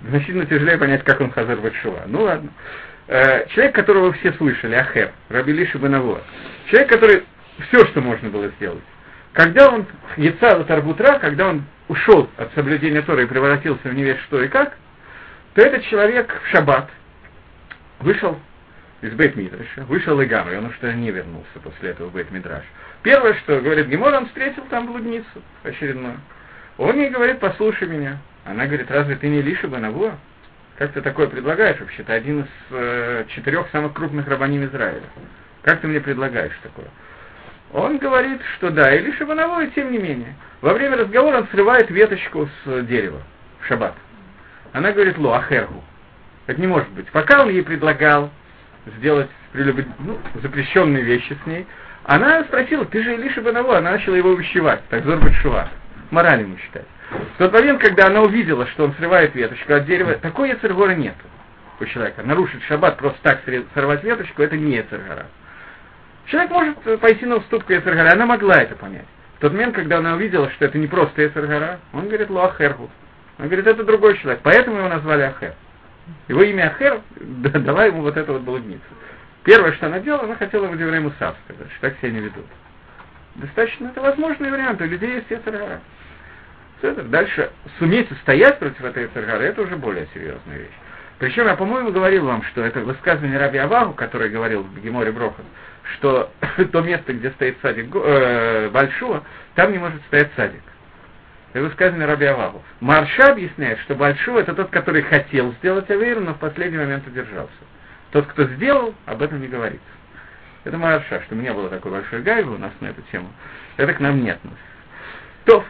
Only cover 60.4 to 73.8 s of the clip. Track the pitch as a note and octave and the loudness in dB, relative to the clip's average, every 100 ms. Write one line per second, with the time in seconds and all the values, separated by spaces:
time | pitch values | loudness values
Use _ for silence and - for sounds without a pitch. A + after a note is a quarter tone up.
60.4 | C#4 B3 A3 F#3 G3+ F3+ A#2+ F2+ - - | -2 0 -2 2 2 2 -2 -6 -20 -20
61.4 | - - - - G#2+ - G#2+ - A2 D#3+ | -20 -20 -20 -12 -10 -6 -6 -6 -4 0
62.4 | F3 - - D3+ D#3 - C3+ - D#3 C3+ | 0 -4 -4 2 2 2 -4 -2 -6 -6
63.4 | - B2+ A#2+ - C#3 C#3+ G3 A#3+ F3 - | -6 -6 -6 -4 -2 -2 -2 -4 -6 -2
64.4 | D3 D#3 D3+ A#2+ G#2+ G2 F#2+ C#2+ - - | -2 0 -2 -2 -4 -12 -12 -14 -16 -20
65.4 | - - - - - - - - - D4 | -20 -20 -20 -20 -20 -20 -20 -20 -4 -2
66.4 | F4 F4 D#4 D4 A3+ A3 A3+ A3 B3 A#3 | 2 2 0 -2 -4 2 4 4 2 -2
67.4 | A3 A#3 - F#3 F#3 E3 D#3+ F3+ A#3 A#3+ | -2 -6 0 0 0 4 6 6 4 2
68.4 | G3+ E3+ A2+ G2+ G2 G2 - - - - | 6 4 4 -4 -14 -16 -18 -20 -20 -2
69.4 | D3 F3+ A#3+ G3+ D#3+ E3+ E3 E3+ G#3+ F3+ | -2 0 -2 -2 -2 0 0 -2 -2 0
70.4 | C3+ - C#3+ D3 D3+ F3+ D3+ - D3+ D3+ | -2 0 -2 0 -2 0 0 2 -2 0
71.4 | D3 D3 D#3 F3+ - C#3 F#3+ G#3+ G3+ F#3 | -4 -4 -4 -10 -12 -10 -6 -4 -4 0
72.4 | F#3 F3+ D3 B2+ A#2+ - - - - - | 0 2 -2 -2 -12 -20 -20 -20 -20 -12
73.4 | C#3+ F#3 G3+ A3 | -4 0 2 2